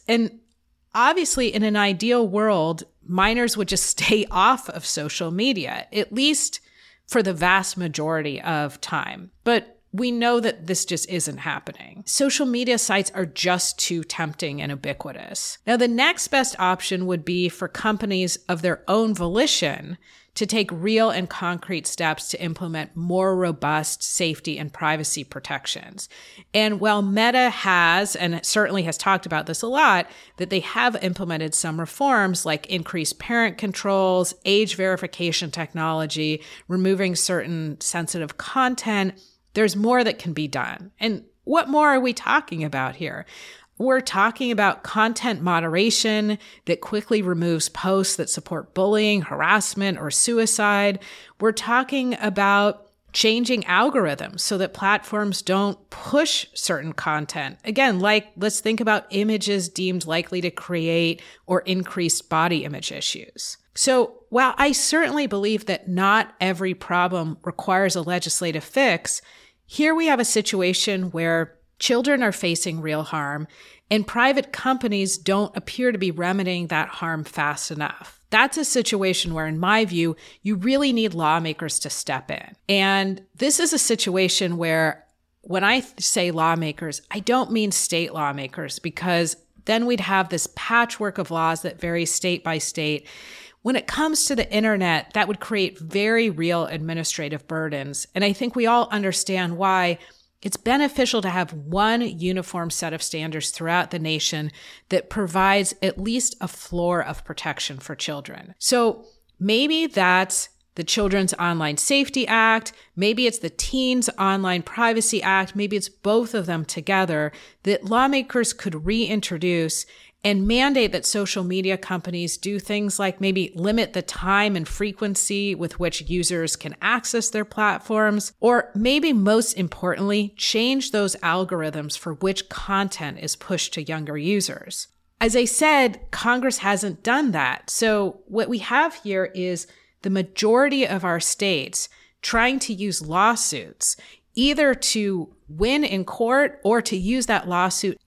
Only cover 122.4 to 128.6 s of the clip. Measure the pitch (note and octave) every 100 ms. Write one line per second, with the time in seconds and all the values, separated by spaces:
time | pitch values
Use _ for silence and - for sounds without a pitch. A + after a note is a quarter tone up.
122.4 | F#3+ G3+ - G#3 G#3 F#3+ G3 F3+ F#3+ F#3+
123.4 | F3 E3 F#3+ A3 A3 F#3 F3+ - F3+ G3
124.4 | G#3 F#3+ D#3 - G#3 G3+ G#3 G3 - G3+
125.4 | G3+ E3 E3+ - E3+ - D3+ F3+ D#3+ F3
126.4 | D#3+ - D#3 C#3 G3+ A#3+ - A#3 G#3+ G#3+
127.4 | G#3 - G#3 F3+ - G#3+ G#3+ G#3 G3 -
128.4 | A3+ A#3+